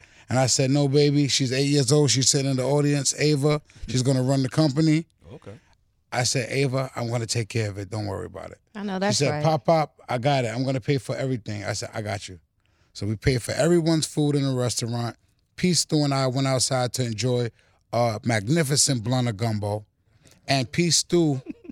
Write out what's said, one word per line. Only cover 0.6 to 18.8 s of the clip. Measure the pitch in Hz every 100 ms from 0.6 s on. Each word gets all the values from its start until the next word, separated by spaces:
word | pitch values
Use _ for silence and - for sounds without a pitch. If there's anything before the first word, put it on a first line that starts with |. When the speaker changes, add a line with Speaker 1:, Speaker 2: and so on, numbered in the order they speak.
| 131
Speaker 1:
"No, | 143 143
baby, | 143 147 143 143
she's | - 131
eight | 131 143
years | 143 120
old. | 151 143
She's | 135 127
sitting | 147 135
in | 131
the |
audience, | 131 147 143 143 131 -
Ava. | 147 147 139 151 - - -
She's | 123
gonna | 127 131
run | 127 135
the | 131
company." | - 156 135 160 156 165 _ 80
Speaker 2:
Okay. | 143 - 107 _ _ _ _ _
Speaker 1:
I | 120
said, | 117 135 117
"Ava, | 131 139 131 131 -
I'm | 117
gonna | 120 113
take | 120 107
care | 117 104
of | 98
it. | 95
Don't | 110 104
worry | 95 90
about | 87 85
it." | - _
Speaker 3:
I | 208
know | 202 185
that's | 202 214
Speaker 1:
She |
said, | 135
Speaker 3:
right. | 147
Speaker 1:
"Pop, | 151 156 -
Pop, | 165 147 _ -
I | 123
got | 131 139 120
it. |
I'm | 117
gonna | 135 135
pay | 127 139
for | -
everything." | 131 131 127 - 104
I | 101
said, | 110 -
"I | 113
got | 104 104 -
you." | 90 _ _ _ _ _
So | - 104
we | 110
paid | 143 123
for | -
everyone's | - 156 175 160 160 139
food | - 147
in | 143
the | 139
restaurant. | 127 123 - 117 120 117 - _ _ _ -
P | 185
Stu | 160 - 156
and | 143
I | 135 131
went | 127 135
outside | 131 - 131 123
to | -
enjoy | 120 107 127 123 117 - _ _ _
a | 117 120 107
magnificent | - 113 101 170 139 143